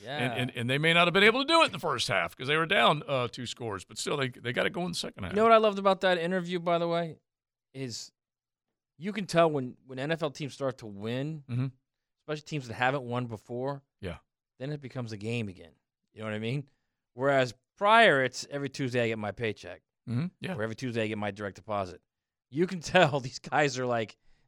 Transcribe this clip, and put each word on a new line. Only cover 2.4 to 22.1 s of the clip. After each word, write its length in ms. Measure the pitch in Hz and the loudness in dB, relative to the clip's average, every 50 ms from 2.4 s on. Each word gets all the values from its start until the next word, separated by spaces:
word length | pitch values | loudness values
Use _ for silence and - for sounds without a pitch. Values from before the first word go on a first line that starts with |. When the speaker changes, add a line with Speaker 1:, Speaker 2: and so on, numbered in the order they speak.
| 127 | -2
Speaker 1:
they 100 | 135 151 | 0 0
were 80 | 160 165 | 0 2
down, 380 | 156 196 226 233 196 156 147 - | 2 4 4 6 4 4 2 0
uh, 220 | 139 139 127 120 113 | -2 -2 -2 -2 -2
two 160 | - 135 120 | -6 -8 -10
scores, 400 | - - - 123 110 98 95 - | -10 -8 -8 -6 -6 -6 -6 -8
but 120 | - 113 | -10 -12
still, 200 | - - 131 - | -8 -4 -4 -2
they, 100 | 143 131 127 | -2 -2 -4
they 220 | - - - 120 | -4 -6 -8 -4
got 140 | 127 - 190 | -2 0 0
it 80 | - - | 0 -2
going 140 | 175 180 | -4 -6
in 40 | 180 | -6
the 60 | 180 | -6
second 260 | - - - - - 92 | -6 -8 -8 -10 -10 -8
half. 80 | - | -4
Speaker 2:
You 60 | 190 | 2
know 60 | 208 226 | 4 6
what 80 | 233 226 | 8 8
I 40 | |
loved 220 | 220 220 214 196 196 | 6 6 4 0 2
about 220 | 196 196 190 185 | 2 2 2 4
that 160 | 196 185 180 | 2 2 2
interview, 420 | 170 165 175 190 185 170 175 180 170 | 2 0 0 -2 -2 -2 -4 -6 -4
by 180 | 170 175 170 170 | 0 0 0 2
the 80 | 170 170 | 2 0
way, 260 | 170 170 170 160 - - _ _ _ _ _ _ _ _ _ _ - | 0 -2 -2 -4 -8 -14 _ _ _ _ _ _ _ _ _ _ -12
is 380 | 135 135 120 107 - - - _ _ _ _ _ _ _ _ _ _ _ _ _ _ _ _ _ | -10 -10 -8 -10 -10 -14 -16 _ _ _ _ _ _ _ _ _ _ _ _ _ _ _ _ _
you 140 | - 160 208 196 | -10 -8 -6 -6
can 120 | 220 180 | -6 -4
tell 240 | - 170 165 170 160 | 2 4 4 4 6
when, 260 | 151 139 127 123 - - _ | 4 0 -4 -6 -10 -14 _
when 120 | 131 131 127 | -12 -8 -4
N 120 | 135 151 | -2 -2
F 120 | 165 156 165 | -2 0 -2
L 80 | 143 | -4
teams 220 | - - 151 123 - | -4 -6 -10 -10 -6
start 260 | - 139 131 120 - | -4 -4 -4 -4 -6
to 60 | 123 | -10
win, 580 | 107 101 98 107 113 120 131 143 156 160 147 139 - | -12 -10 -8 -6 -4 -4 -4 -4 -4 -8 -10 -8 -6
Speaker 1:
Mm-hmm. 180 | 120 127 135 131 - _ _ _ _ _ _ _ _ _ _ | -4 -2 -2 -4 -6 _ _ _ _ _ _ _ _ _ _
Speaker 2:
especially 180 | 156 156 147 - | -8 -8 -8 -8
teams 200 | - 156 143 127 | -8 -8 -8 -6
that 60 | 117 107 | -8 -2
haven't 280 | 120 127 131 139 143 123 | 0 2 2 2 0 -2
won 220 | 120 120 123 123 | -4 -4 -4 -4
before, 560 | 117 113 98 - - 120 123 131 139 143 135 - _ _ _ | -4 -8 -10 -10 -8 -8 -6 -4 -6 -6 -8 -12 _ _ _
Speaker 1:
Yeah. 160 | 98 87 82 - _ _ _ _ _ _ _ - 127 147 | -10 -10 -10 -10 _ _ _ _ _ _ _ -10 -8 -8
Speaker 2:
Then 40 | 151 | -8
it 60 | 147 | -8
becomes 300 | 139 117 - 131 120 107 | -10 -10 -10 -8 -8 -8
a 60 | 110 | -8
game 320 | 98 104 113 117 120 110 98 | -8 -6 -4 -4 -4 -4 -6
again. 220 | 85 - 85 78 _ _ _ _ _ _ _ _ _ | -8 -12 -18 -20 _ _ _ _ _ _ _ _ _
You 80 | 104 | -10
know 40 | 110 | -8
what 60 | 110 107 | -6 -6
I 40 | 107 | -4
mean? 260 | 110 117 135 147 139 - _ _ _ _ _ _ _ _ _ | -4 -4 -4 -4 -6 -10 _ _ _ _ _ _ _ _ _
Whereas 400 | 123 135 143 139 131 127 120 - _ _ _ _ | -2 0 2 4 4 2 0 -2 _ _ _ _
prior, 460 | - 202 208 226 233 226 185 143 135 131 | 0 4 6 8 8 8 8 8 6 4
it's 240 | 123 - - - - | 0 -2 -6 -10 -8
every 200 | 143 143 139 135 | -6 -6 -6 -6
Tuesday 340 | - - 139 120 123 123 117 | -6 -4 -4 -2 0 0 0
I 40 | |
get 100 | 113 113 110 | 0 0 -2
my 120 | 104 101 | -4 -6
paycheck. 500 | 92 123 117 110 101 - 92 87 92 - _ _ _ _ _ - | -6 -4 -4 -4 -4 -6 -10 -16 -16 -16 _ _ _ _ _ -4
Speaker 1:
Mm-hmm. 160 | 113 127 170 185 - _ | -4 -4 -4 -4 -8 _
Yeah. 140 | - 185 180 | -8 -8 -6
Speaker 2:
Or 80 | 107 110 | -4 -4
every 120 | 113 110 | -6 -6
Tuesday 280 | - 131 123 113 117 110 | -6 -6 -4 -2 -2 -2
I 40 | |
get 100 | 107 107 | -2 -2
my 140 | 104 104 104 | -4 -4 -4
direct 240 | 98 107 104 98 92 | -4 -6 -8 -10 -10
deposit. 460 | - - 110 104 101 95 90 82 - _ _ | -10 -8 -4 -4 -4 -4 -4 -8 -14 _ _